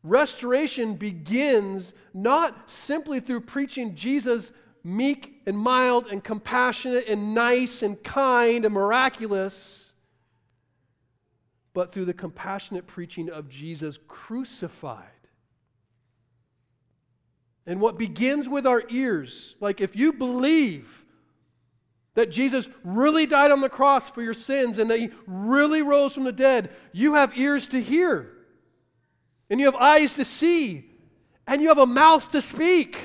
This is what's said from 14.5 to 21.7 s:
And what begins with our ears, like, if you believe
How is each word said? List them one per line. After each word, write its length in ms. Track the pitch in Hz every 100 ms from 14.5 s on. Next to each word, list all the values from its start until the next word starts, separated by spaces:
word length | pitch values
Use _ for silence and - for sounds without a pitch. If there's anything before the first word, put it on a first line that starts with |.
| - 170 - 147 107 - _ _ _ _ _ _ _ _ _ _ _ _ _ _ _ _ _ _ _ _ _ _ _ _ _ -
And 160 | 185
what 160 | 220 -
begins 500 | 220 156 254 294 254
with 200 | 277 262
our 160 | 240 233
ears, 680 | 240 262 175 131 - - _
like, 220 | 202 196
if 140 | 190 196
you 180 | 294
believe 880 | 277 254 247 269 320 254 147 117 - _ _ _ _ _ _ _